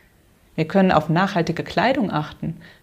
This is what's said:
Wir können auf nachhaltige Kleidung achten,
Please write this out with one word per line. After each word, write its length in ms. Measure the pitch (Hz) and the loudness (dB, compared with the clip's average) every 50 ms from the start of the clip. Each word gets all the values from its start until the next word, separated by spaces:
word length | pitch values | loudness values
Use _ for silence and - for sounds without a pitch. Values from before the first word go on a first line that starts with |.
| _ _ _ _ _ _ _ _ _ _ _ | _ _ _ _ _ _ _ _ _ _ _
Wir 140 | - 156 160 | -6 -4 0
können 240 | - 196 190 185 | 2 4 4 4
auf 180 | - 160 160 - | 4 2 2 2
nachhaltige 540 | 156 170 190 190 - 180 165 170 165 - - | 2 2 0 0 0 0 -2 -2 -2 -4 -6
Kleidung 480 | - - 175 175 240 269 302 220 - | -6 -2 0 0 2 2 0 -2 -2
achten, 500 | 156 151 151 - - - - - 165 - - - - - | -2 -4 -4 -6 -8 -10 -8 -8 -8 -10 -14 -20 -20 -14